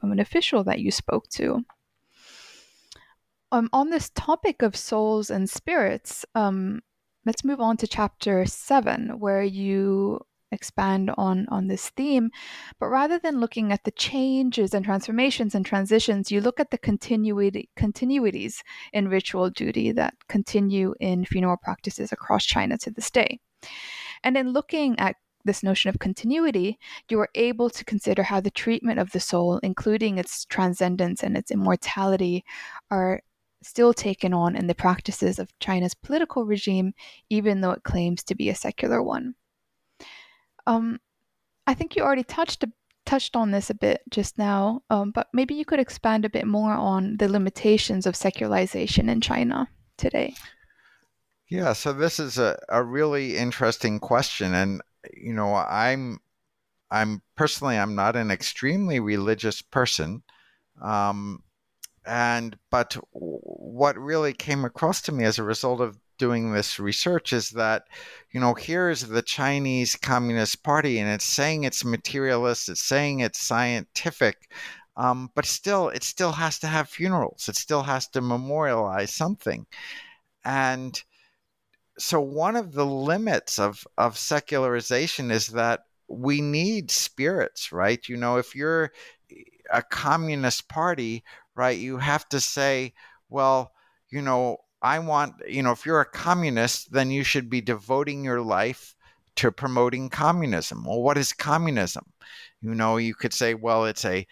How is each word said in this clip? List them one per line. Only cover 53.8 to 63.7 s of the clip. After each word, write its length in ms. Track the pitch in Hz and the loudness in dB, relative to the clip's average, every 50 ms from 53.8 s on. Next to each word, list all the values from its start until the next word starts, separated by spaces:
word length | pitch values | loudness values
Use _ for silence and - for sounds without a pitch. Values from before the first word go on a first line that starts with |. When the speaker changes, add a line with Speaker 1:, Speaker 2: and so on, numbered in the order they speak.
| - 113 104 107 | 0 0 0 -2
Speaker 2:
question, 540 | - - 117 123 143 - - - 101 92 90 | 0 2 2 2 2 0 -2 -2 0 0 2
and, 280 | 90 98 98 98 - - _ _ _ - - | 2 2 0 -2 -4 -10 _ _ _ -20 -20
you 220 | - - - 117 113 | -18 -12 -10 -6 -4
know, 220 | 110 104 101 104 | -2 -2 0 0
I'm, 640 | 95 73 52 95 104 113 127 131 135 131 123 107 - _ _ _ _ _ _ _ _ _ _ _ _ _ - | 0 0 0 0 0 2 2 0 -2 -4 -8 -10 -12 _ _ _ _ _ _ _ _ _ _ _ _ _ -4
I'm 320 | - 110 110 107 107 98 - _ _ | -2 0 0 0 -2 -4 -8 _ _
personally, 420 | - 151 147 - - 147 139 117 | -2 0 0 0 -2 -2 -2 0
I'm 180 | 107 101 107 104 | 0 0 0 0
not 200 | 101 98 110 117 | 2 2 2 2
an 140 | 120 110 107 | 2 0 0
extremely 720 | 95 - - - - - 127 139 170 196 202 180 151 123 | -2 -2 -4 -6 -6 -2 -2 0 0 0 0 0 0 0
religious 640 | 107 104 104 101 98 107 110 101 120 110 98 - | 0 0 0 0 2 0 0 0 0 -2 -4 -4
person, 600 | - _ - 135 123 - - - 78 80 104 - - _ _ _ _ _ _ _ _ _ _ - | -6 _ 0 0 2 2 0 -2 -2 -4 -6 -8 -12 _ _ _ _ _ _ _ _ _ _ -10
um, 600 | - 104 107 104 101 101 101 101 101 101 98 - _ _ _ _ _ _ _ _ - - _ _ - | -6 -2 0 0 0 0 -2 -4 -6 -10 -10 -12 _ _ _ _ _ _ _ _ -20 -20 _ _ -10
and, 520 | 110 117 120 120 120 120 117 117 113 104 - _ _ | -4 -2 0 2 2 0 0 -4 -6 -10 -16 _ _
but 260 | - 123 120 - - 127 - - - | 0 0 0 -2 -6 -10 -12 -14 -14
w-, 260 | - 90 82 71 53 | -12 -10 -8 -8 -10
what 560 | 50 50 50 50 - 85 | -12 -14 -16 -14 -14 -8